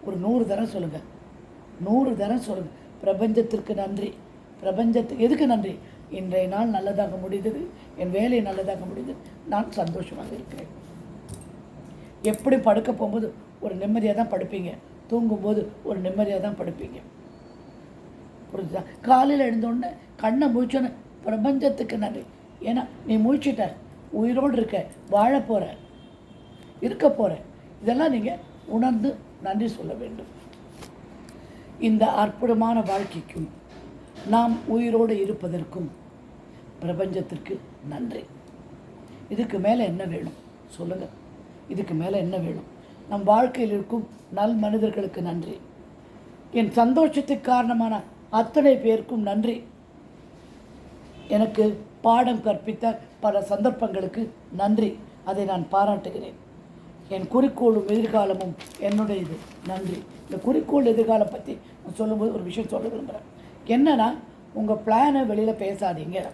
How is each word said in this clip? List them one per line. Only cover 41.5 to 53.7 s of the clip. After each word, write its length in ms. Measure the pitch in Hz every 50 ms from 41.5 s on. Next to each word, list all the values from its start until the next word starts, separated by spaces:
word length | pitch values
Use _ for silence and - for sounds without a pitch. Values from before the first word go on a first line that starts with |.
| - - - -
இதுக்கு 260 | - 185 196 - 175
மேல 220 | 160 165 185 196
என்ன 200 | 202 180 175 185
வேணும்? 280 | 185 170 160 - - - - - - - - - - - -
நம் 160 | 202 202 190
வாழ்க்கையில் 500 | 196 208 220 254 254 254 262 240 220 208
இருக்கும் 320 | 202 196 - 233 233 214 - - - - - -
நல் 220 | 190 202 220 233
மனிதர்களுக்கு 680 | 220 208 208 208 220 214 214 - - 202 185 - 190 175
நன்றி. 380 | 170 170 170 160 - - - - - - - - - - - - - - - - - - - - -
என் 220 | - 240 226 208 -
சந்தோஷத்துக்கு 800 | 240 233 240 262 320 320 311 311 294 277 - 285 - - -
காரணமான 520 | 247 247 247 233 240 226 226 226 220 202 - - - - - -
அத்தனை 460 | - 220 226 220 - 302 277 285 269
பேருக்கும் 460 | - - 226 220 220 220 - 254 226 208
நன்றி. 400 | 196 202 214 208 226 233 233 - - - - - - - - - - - - - - - - - - - - - - - - - - - - - - - - - -
எனக்கு 520 | - 208 220 214 - - 220 214 208 - - - - -
பாடம் 420 | - 226 226 240 254 240 247 214 -
கற்பித்த 540 | 220 202 - - - 220 220 - 226 220 - - - - -
பல 200 | - 214 202 202
சந்தர்ப்பங்களுக்கு 880 | 190 - 202 196 208 214